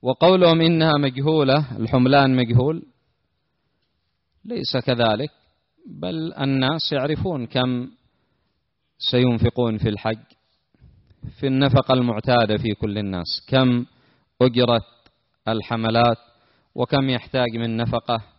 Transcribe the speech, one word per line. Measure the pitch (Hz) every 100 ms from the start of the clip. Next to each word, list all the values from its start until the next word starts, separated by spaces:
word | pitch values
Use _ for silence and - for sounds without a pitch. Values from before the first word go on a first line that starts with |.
وقولهم | 123 127 170 185 175 165
إنها | 165 165 160 147
مجهولة، | 143 127 143 156 135 139 143 110
الحملان | 110 131 127 139 135 127
مجهول، | 120 120 131 165 - _ _ _ _ _ _ _ _ _ _ _ _ _ _ _
ليس | 196 233 127 131
كذلك، | 131 120 117 107 151 _ _ _ _ _ 320
بل | - 170 165 160
الناس | - 139 135 131 160 -
يعرفون | 143 139 156 190 156 117
كم | 131 127 123 127 _ _ _ _ _ _ _ _ _ _ _
سينفقون | - 123 127 117 120 - 117 110
في | 113
الحج، | 104 110 110 - _ _ _ _ _ - _ _ _ - -
في | 139
النفقة | 131 139 120 -
المعتادة | 131 123 107 120 120 110 107
في | 113
كل | 101 107 104
الناس، | 101 92 85 - -
كم | 135 131 123 123 _ _ _ _ _
أجرة | 127 120 120 117 - _ _ _ _ _ -
الحملات، | 113 104 117 113 113 120 113 _ _ _ _ _
وكم | - 123 143 135
يحتاج | 123 - 135 120 113
من | 117 113
نفقة | 117 120 - 117 104